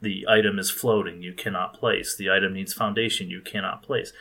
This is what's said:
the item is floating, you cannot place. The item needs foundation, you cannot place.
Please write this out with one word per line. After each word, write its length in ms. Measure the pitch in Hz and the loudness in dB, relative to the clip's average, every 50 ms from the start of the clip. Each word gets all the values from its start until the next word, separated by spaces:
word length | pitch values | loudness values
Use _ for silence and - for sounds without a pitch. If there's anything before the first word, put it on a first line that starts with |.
| - | -6
the 220 | 107 95 98 101 | -4 -4 -2 2
item 320 | - 110 107 107 104 98 98 | 6 6 6 6 6 2 0
is 120 | 95 - | -2 -4
floating, 500 | - - - 123 110 107 95 87 85 87 87 | -4 -2 2 2 2 4 2 0 -6 -8 -12
you 120 | 90 90 | -12 -10
cannot 400 | - - 107 98 90 90 - - | -8 -6 -4 -2 -2 -4 -4 -6
place. 420 | - - 117 101 95 - - - | -2 0 0 0 0 -2 -4 -6
The 140 | - 101 95 | -4 0 2
item 240 | 92 98 95 95 95 | 4 4 4 2 0
needs 180 | 95 98 - - | -4 -6 -8 -4
foundation, 560 | - 117 104 104 110 113 113 - - 101 87 | -2 -2 0 0 0 0 0 0 -2 -4 -6
you 140 | 90 92 - | -8 -10 -10
cannot 400 | - - 104 95 92 - - - | -6 -6 -4 -4 -4 -6 -6 -6
place. 320 | - 135 120 - - - - | -2 -2 -2 -2 -4 -12 -18